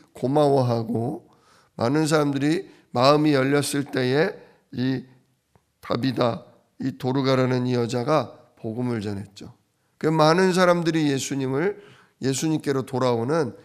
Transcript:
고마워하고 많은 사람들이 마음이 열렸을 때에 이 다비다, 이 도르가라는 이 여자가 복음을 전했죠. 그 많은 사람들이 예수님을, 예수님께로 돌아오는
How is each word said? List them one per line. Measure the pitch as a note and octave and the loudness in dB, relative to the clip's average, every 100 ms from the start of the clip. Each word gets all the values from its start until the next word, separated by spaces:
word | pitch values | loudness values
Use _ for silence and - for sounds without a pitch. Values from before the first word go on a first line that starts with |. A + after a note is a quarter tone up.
| _ | _
고마워하고 | - B2+ D3 D3 C#3 B2 A#2 A2+ A2+ A#2 E4+ - _ _ _ _ - | -8 -2 2 4 4 2 0 -2 -4 -4 -8 -14 _ _ _ _ -4
많은 | A#2 D3 D#3 | 0 2 2
사람들이 | D#3 D3 C#3 C#3+ E3+ - - _ | 2 0 0 -2 -2 -6 -20 _
마음이 | A#2+ C3 D3+ D3+ | 2 4 6 4
열렸을 | C#3 C3 C#3+ C3+ C#3+ C3+ | 2 2 2 0 -4 -4
때에 | C3+ B2+ C3+ F#3 - - _ _ | -2 0 0 0 -4 -18 _ _
이 | A#2+ B2+ C3 - - _ _ _ _ _ _ | -6 -4 -4 -8 -20 _ _ _ _ _ _
다비다, | - - B2+ A2+ B2 A#2 - _ _ _ | -6 -2 -2 0 -2 -2 -12 _ _ _
이 | C3+ - | -8 -6
도르가라는 | C3 C3 C3+ C3 B2 B2+ B2 | -4 0 0 2 2 0 0
이 | B2 | -2
여자가 | A#2 B2 A#2+ D#3 - - - _ | -2 -2 0 0 -2 -12 -20 _
복음을 | A#2 A2 B2 A#2 | -10 -6 -4 -4
전했죠. | G#2 G2+ G2+ - - - _ _ _ _ | -6 -8 -12 -18 -20 -20 _ _ _ _
그 | D3+ | -2
많은 | D#3+ D3+ E3+ F#3+ | 4 4 4 4
사람들이 | F3+ F3+ F3 E3 E3 D3+ | 4 4 4 0 0 0
예수님을, | C3+ - C#3 C3 C3+ F3+ G3+ - - _ _ | -2 -4 -4 -2 -2 -2 -4 -16 -20 _ _
예수님께로 | B2+ C3+ D#3+ D#3 D3+ C3+ A2+ | -4 -2 -2 -2 -2 -4 -2
돌아오는 | B2+ B2+ A#2 A#2 E3 B2+ - | -2 0 0 0 -2 -2 -6